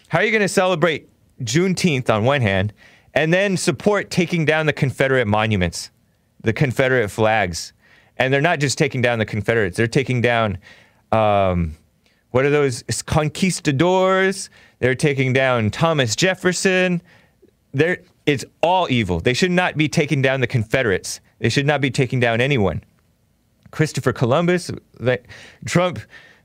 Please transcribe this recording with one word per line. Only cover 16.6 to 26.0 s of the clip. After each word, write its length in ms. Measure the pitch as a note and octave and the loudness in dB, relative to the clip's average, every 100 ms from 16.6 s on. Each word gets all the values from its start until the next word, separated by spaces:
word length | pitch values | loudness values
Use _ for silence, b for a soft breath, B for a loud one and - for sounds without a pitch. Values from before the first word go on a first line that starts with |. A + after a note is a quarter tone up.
| F#3+ F#3 F#3 F3 b b b b _ _ _ | 0 2 0 -2 b b b b _ _ _
They're, 260 | C3+ E3 F3 - _ | 0 0 -2 -8 _
it's 200 | - C#3 - _ | -2 -2 -4 _
all 240 | E3 F#3 D3+ | 0 2 2
evil. 300 | B2 F#2 E2+ | 0 0 0
They 160 | A#2 | 0
should 160 | B2 F#3 | 0 0
not 260 | F3+ F3+ D3+ | 2 0 0
be 120 | D#3 | -2
taking 340 | - D3 D3 | 0 0 0
down 180 | C3 C3+ | 2 0
the 60 | B2 | 0
Confederates. 760 | A#2+ G#2 C#3 A#2+ F2 - - _ - | -2 0 0 2 0 -2 -14 _ -4
They 80 | A2+ | -2
should 180 | C#3+ C#3 | 0 0
not 140 | C#3+ | 0
be 100 | C3+ | 0
taking 300 | C3+ B2+ C3 | 0 -2 0
down 200 | A#2+ A2+ | 0 2
anyone. 440 | C3+ C3+ F#2+ D2+ - _ _ _ _ _ _ _ - | 2 2 0 -2 -10 _ _ _ _ _ _ _ -10
Christopher 400 | - D#3 - C3 | -4 -2 -2 -2
Columbus, 580 | - A#2 D3 F3 F3+ - - - - | 0 0 2 2 -2 -4 -12 -14 -6
they, 200 | A#2 B2 - B B B - | -2 -2 -6 B B B -2
Trump 320 | E3 F3+ G#2+ | 0 0 -4